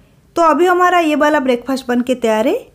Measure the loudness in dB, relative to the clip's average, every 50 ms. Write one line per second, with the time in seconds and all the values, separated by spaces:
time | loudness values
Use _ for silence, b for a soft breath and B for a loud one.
0 | b b b b b _ -2 0 2 2 2 2 2 2 2 2 2 2 2 2
1 | 0 0 0 0 0 0 0 0 0 -2 -2 -2 -4 -6 -6 -6 -4 -4 -2 -2
2 | -2 -2 -2 -2 -2 -2 0 0 0 -2 -2 -4 -6 -12